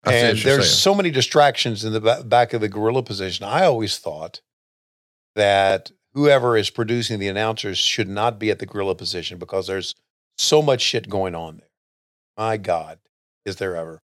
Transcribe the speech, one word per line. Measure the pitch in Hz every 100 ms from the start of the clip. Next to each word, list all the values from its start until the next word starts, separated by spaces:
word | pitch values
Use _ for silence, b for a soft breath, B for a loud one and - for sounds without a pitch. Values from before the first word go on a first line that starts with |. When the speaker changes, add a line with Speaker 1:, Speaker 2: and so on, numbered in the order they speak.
Speaker 1:
I | -
see | 123
Speaker 2:
And | 120
Speaker 1:
what | 110
you're | 127
Speaker 2:
there's | 139 92
Speaker 1:
saying. | -
Speaker 2:
so | 190
many | 202 180
distractions | 135 - 151 143 131 123 104
in | 110
the | 110
ba-, | 107 123
back | 117 120 120
of | 117
the | 107
gorilla | 101 110 127
position. | 113 98 95 85
I | 101 139
always | 185 113 104 -
thought | - 76 78 - _ _ _ _ _ _ _ _ _ -
that | 101 98 98 95 - _ _
whoever | 139 147 135 123 113
is | 101
producing | - 110 120 113 107
the | 98
announcers | 98 110 110 101 90
should | - - 98
not | 101 117 107
be | 107
at | 98
the | 95
gorilla | 104 98 87
position | 87 90 80 90
because | - 95 95
there's | 95 90 - _ _ _ -
so | - 151
much | 151 127
shit | - 117 -
going | 101 92 82
on | 82 82
there. | _ _ _ _ _ _ _ -
My | 110 110
God, | 95 85 80 80 _ _ _ _
is | 104 92
there | 95 85
ever. | 82 80